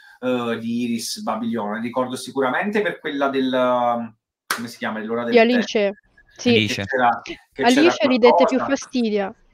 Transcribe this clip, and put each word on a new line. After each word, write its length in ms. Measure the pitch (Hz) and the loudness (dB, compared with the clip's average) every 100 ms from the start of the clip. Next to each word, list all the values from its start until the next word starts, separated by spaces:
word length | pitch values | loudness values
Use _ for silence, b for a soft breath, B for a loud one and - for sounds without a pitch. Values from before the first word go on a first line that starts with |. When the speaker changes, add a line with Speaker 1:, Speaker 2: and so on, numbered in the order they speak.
| b b | b b
Speaker 1:
eh, 360 | 127 123 117 113 | -4 -4 -2 -4
di 240 | 113 117 | -4 -4
Iris 380 | 120 113 - 107 | -4 -4 -6 -8
Babiglione. 580 | 107 110 113 113 104 107 | -6 -4 -4 -4 -4 -6
Ricordo 340 | 120 127 123 127 | -6 -4 -4 -6
sicuramente 680 | - 131 127 151 202 208 | -8 -2 0 0 -2 -2
per 180 | 175 - | -2 -4
quella 280 | 156 143 139 | -8 -2 -2
del, 220 | 131 131 | 0 0
come 1160 | 127 127 123 120 120 117 - _ _ - - 120 | 0 2 2 0 -2 -6 -14 _ _ -10 -8 -8
si 80 | - | -8
chiama, 220 | 226 214 | -8 -8
dell'ora 240 | 214 233 | -6 -6
del 80 | 233 | 2
Speaker 2:
Di 60 | 233 | 4
Speaker 1:
tè. 60 | |
Speaker 2:
Alice. 480 | 226 247 208 220 202 208 _ _ _ - | 4 2 0 0 -2 -4 _ _ _ -6
Sì. 120 | 247 | 2
Speaker 3:
Alice. 320 | 165 107 - | 4 2 -2
Speaker 1:
Che 40 | 98 | -4
c'era, 340 | 127 120 120 | 2 2 0
che 420 | - - _ - | -6 -18 _ 0
Speaker 2:
Alice 340 | 247 254 330 - | 4 6 4 4
Speaker 1:
c'era 120 | 302 | 0
Speaker 2:
ridette 360 | 254 240 262 254 | 4 6 6 4
più 120 | 254 | 2
Speaker 1:
qualcosa. 120 | - 269 | -2 -4
Speaker 2:
fastidio, 540 | - 254 226 208 196 - _ | -4 -4 -2 -2 -4 -8 _